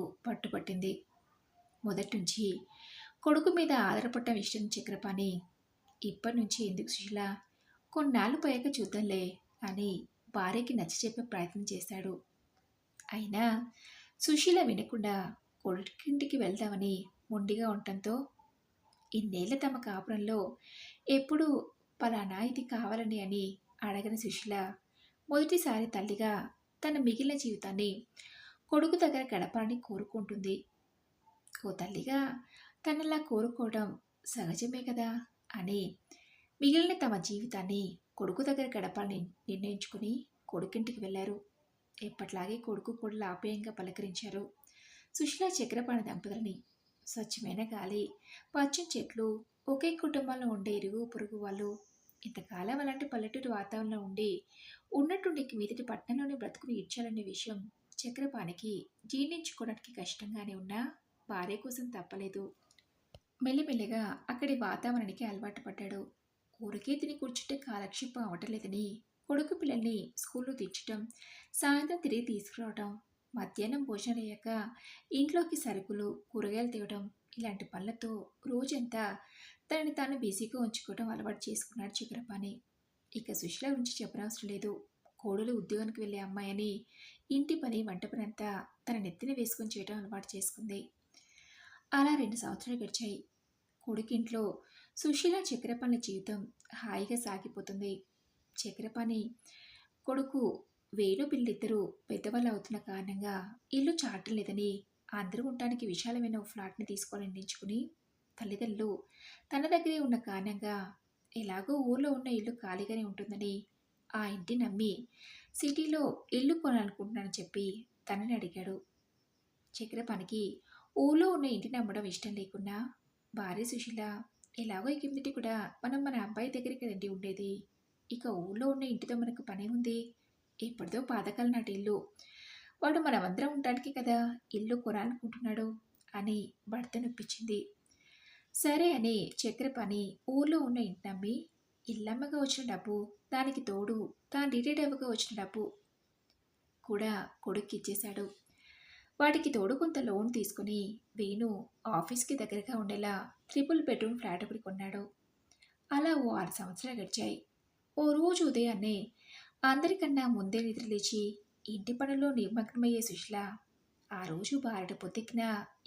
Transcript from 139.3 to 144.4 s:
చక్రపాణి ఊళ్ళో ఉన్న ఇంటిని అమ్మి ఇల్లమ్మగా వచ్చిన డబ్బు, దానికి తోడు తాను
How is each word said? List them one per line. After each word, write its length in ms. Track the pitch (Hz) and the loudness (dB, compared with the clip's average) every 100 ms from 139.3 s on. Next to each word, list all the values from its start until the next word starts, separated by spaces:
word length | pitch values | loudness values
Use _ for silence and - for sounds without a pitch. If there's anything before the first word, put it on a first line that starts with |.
| - 220 | -2 -4
చక్రపాణి 680 | 208 269 269 196 208 196 - - | -2 -2 -2 -2 -2 -2 -6 0
ఊళ్ళో 300 | 269 294 320 | 4 4 4
ఉన్న 180 | 262 247 | 4 2
ఇంటిని 340 | 214 180 202 | 0 -4 -8
అమ్మి 340 | 190 202 262 330 _ _ _ - | -4 -2 -2 -6 _ _ _ -8
ఇల్లమ్మగా 500 | 214 214 233 285 294 | -6 -4 -2 -2 2
వచ్చిన 340 | 269 269 247 | 2 2 -2
డబ్బు, 400 | 185 220 208 208 - _ | -4 -2 -2 -4 -10 _
దానికి 280 | 262 269 269 | 0 0 0
తోడు 520 | - 196 208 226 202 - _ | -2 -2 0 0 -2 -8 _
తాను 180 | 277 | 0